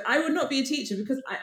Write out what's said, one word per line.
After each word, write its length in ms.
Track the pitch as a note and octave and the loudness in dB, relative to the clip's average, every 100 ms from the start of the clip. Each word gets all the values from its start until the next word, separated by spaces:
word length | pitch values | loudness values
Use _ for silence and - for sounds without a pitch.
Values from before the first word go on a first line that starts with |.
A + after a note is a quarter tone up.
| - | 2
I 140 | C#4+ | 2
would 140 | D#4+ | 4
not 160 | E4 C#4 | 2 2
be 100 | C4+ | 0
a 40 | |
teacher 320 | C4+ D4 A3 G3 | 2 0 -2 -4
because 260 | G#3+ C4 - | -2 -4 -4
I 100 | - | -6